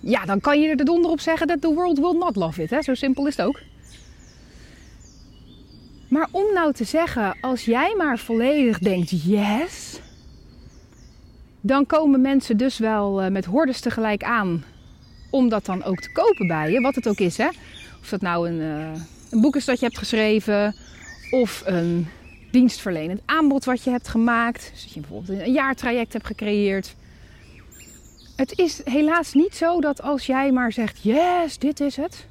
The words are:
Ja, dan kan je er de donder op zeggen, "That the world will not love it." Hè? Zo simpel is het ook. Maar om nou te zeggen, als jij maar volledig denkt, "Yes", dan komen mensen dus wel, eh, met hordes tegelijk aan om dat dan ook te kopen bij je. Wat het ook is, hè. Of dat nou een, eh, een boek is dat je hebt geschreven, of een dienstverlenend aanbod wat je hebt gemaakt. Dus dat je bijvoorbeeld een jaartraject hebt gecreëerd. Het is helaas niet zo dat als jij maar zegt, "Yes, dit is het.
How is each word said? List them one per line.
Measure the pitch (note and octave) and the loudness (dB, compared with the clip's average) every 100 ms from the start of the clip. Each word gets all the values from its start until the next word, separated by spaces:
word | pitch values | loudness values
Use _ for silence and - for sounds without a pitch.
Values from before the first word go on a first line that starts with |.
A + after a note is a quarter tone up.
Ja, | - A3+ | 0 -2
dan | D#3+ G3 | 0 0
kan | - D4 | 2 2
je | D#4 | 4
er | D4 | 2
de | |
donder | D4 E4+ E4+ | 2 4 2
op | D#4+ | 0
zeggen, | - D#4+ D#4 | -2 0 0
"That | E4+ | 0
the | E4 | 0
world | D#4 F4+ D4 | 0 2 2
will | E4 E4 | 2 2
not | F4 G#3 | 0 0
love | E3 D#3+ | -2 -2
it." | E3 | -2
Hè? | C4 | -2
Zo | D4+ | 0
simpel | B3+ C#4 C4 C#4 | -2 0 0 0
is | C#4 | 0
het | G3 | -2
ook. | C#4 - - - - - - - - - - - - - - - - - - - - - - - - - | -2 -10 -20 -20 -20 -20 -20 -20 -20 -20 -20 -20 -20 -20 -20 -20 -20 -20 -20 -20 -20 -20 -20 -20 -20 -2
Maar | C#4 D#4+ | 0 0
om | F4+ G4+ | 0 0
nou | F#4+ D#4+ | 2 2
te | C4+ | 0
zeggen, | G#3+ D#4 E4 - G3+ - | -2 0 0 0 -2 -2
als | C4 B3+ | -4 -4
jij | - A#3 F#4 G#4+ | 0 2 2 0
maar | D#4 A#3 | 0 -2
volledig | - A3+ B3 D4+ B3+ F#3+ | -2 0 2 4 2 2
denkt, | F3+ F#3 F3 | 0 0 0
"Yes", | F3+ D#3+ G#3 G3+ G#3+ F4 - - - - - - - - - - - - - - - - - - - | -2 2 2 2 0 -2 -8 -16 -16 -20 -20 -20 -20 -20 -20 -20 -20 -20 -20 -20 -20 -20 -20 -20 -8
dan | G3+ C4+ C#4 | 0 2 4
komen | D#4 D#4 C4+ | 4 4 4
mensen | C4 C#4 - G#3+ | 4 2 2 0
dus | C4 - | 0 0
wel, | A3 G#3+ G3+ G3 | 0 0 0 0
eh, | F#3+ | 0
met | F#3+ | -2
hordes | F#3+ G#3+ D4 B3+ | 0 0 0 0
tegelijk | A#3+ A3+ A3 G#3 | -4 -2 -2 -2
aan | F#3+ A#3 F#3+ E3+ C3 - - - - - - | -2 -2 0 -4 -6 -20 -20 -20 -20 -20 -4
om | C4+ B3 | 2 2
dat | G#3+ | 2
dan | - F#3 | -2 -6
ook | - F#3+ | -4 -6
te | - | -4
kopen | - A4+ G4 F#3 | 0 2 2 0
bij | D#3+ D#3 | 0 0
je. | A3+ | 2
Wat | B3 | 2
het | C#4 A3+ | 0 -2
ook | G3+ | 0
is, | G#3+ - | 0 0
hè. | C4 F4+ - - - - | -2 -2 -16 -20 -20 -20
Of | - | -8
dat | G3+ | -6
nou | F#3 E3+ E3+ | -2 -2 -2
een, | E3 | -2
eh, | D#3+ D3+ D#3+ D#3+ E3 - - | -4 -6 -8 -10 -14 -18 -4
een | A3+ | 2
boek | C4+ C#4 | 2 2
is | |
dat | - B3 | -2 -2
je | |
hebt | A#3+ - | -2 -4
geschreven, | - A3+ G#3+ G#3+ G3+ G#3 G#3 G#3 - - - - - | -4 0 2 2 2 0 0 -4 -16 -20 -20 -18 -2
of | C4 A#3 - | 0 0 -2
een | - F3+ E3+ E3+ D#3+ - - - - | -2 0 0 0 -2 -8 -20 -20 0
dienstverlenend | B3+ B3 - G#3+ E3+ D#3 G3 | 4 4 2 -6 -4 -4 -8
aanbod | - D4+ D4+ C4+ | -2 2 4 2
wat | - B3+ | 0 -2
je | - | -2
hebt | B3 - | -4 -2
gemaakt. | A#3 A#3 A#3 A#3 A#3+ - | 0 2 2 0 -4 -12
Dus | - | -18
dat | - | -18
je | - | -16
bijvoorbeeld | D3 F3+ F3 G3 | -12 -12 -8 -6
een | F#3 | 0
jaartraject | C4 C4+ B3+ B3+ A#3+ A#3 | 0 0 -2 -2 -2 -4
hebt | A3+ - | -6 -10
gecreëerd. | A3 G#3 G#3 G3+ G3 F#3+ - - - - - - - - - - - - - - - | -8 -2 0 0 0 -6 -16 -20 -20 -20 -20 -20 -20 -20 -20 -20 -20 -20 -20 -20 -6
Het | C4 - | -6 0
is | F4 - | 0 0
helaas | C#4 B3+ D4+ E4+ D#4+ | -2 0 2 2 2
niet | C4+ F4+ | 2 2
zo | - E4 F4 | 2 0 2
dat | D4 C#4 | 0 -2
als | C4+ C#4+ - | -2 -4 -2
jij | C4 C#4 | 0 2
maar | B3+ A#3+ | 2 0
zegt, | A3 G#3+ - | -2 -4 -2
"Yes, | G3+ C4 F4+ F4+ E4 - | 0 2 2 2 -2 -2
dit | C4+ D4 | -4 -2
is | C#4+ - | -4 -4
het. | D#4+ - - | -8 -8 -20